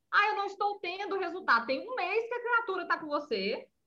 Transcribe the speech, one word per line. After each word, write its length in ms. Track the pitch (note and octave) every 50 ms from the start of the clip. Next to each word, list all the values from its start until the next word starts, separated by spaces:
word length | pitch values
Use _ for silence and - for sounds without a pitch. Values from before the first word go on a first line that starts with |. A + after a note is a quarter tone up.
| _ _
"Ah, 160 | - G4 G#4 G#4+
eu 80 | G#4
não 100 | G4+ G4+
estou 320 | G4+ G4 - G#4 G#4 G4+ G4+
tendo 380 | - F4 F4+ F#4+ G4+ F#4+ G4 F#4+
resultado." 480 | F#4 E4+ D#4+ F#4 A#3 - A#3+ A3+ A3+
Tem 220 | A#3 C4 D4 - A4+
um 60 | C5
mês 340 | A#4 F4+ F4 G4+ A4+ A4+ A4+
que 60 | B4
a 60 | A#4+
criatura 480 | A#4 A#4 A#4+ A#4 A#4 - F#4+ F4+ E4+ E4+
tá 100 | E4+ E4
com 80 | D#4+
você, 580 | D4+ D4 D4+ D4 - A#3 G3 F#3+ G3+ B3+ - - - _ _ _